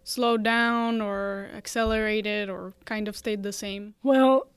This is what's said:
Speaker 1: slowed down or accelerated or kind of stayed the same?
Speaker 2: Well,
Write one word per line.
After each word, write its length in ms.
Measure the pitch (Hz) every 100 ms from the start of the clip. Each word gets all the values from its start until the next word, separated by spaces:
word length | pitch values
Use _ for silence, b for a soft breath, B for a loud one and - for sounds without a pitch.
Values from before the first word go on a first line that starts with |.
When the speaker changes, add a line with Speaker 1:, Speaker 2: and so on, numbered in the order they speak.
Speaker 1:
slowed 380 | - - 233 226
down 580 | 220 233 233 233 233 226
or 480 | 208 196 202 196 196
accelerated 960 | 208 - 233 220 220 214 214 208 208 202
or 240 | 180 185 -
kind 240 | - 220 208
of 80 | 202
stayed 260 | 226 208
the 100 | 202
same? 420 | 196 208 196 208 -
Speaker 2:
Well, 460 | 269 262 262 269 -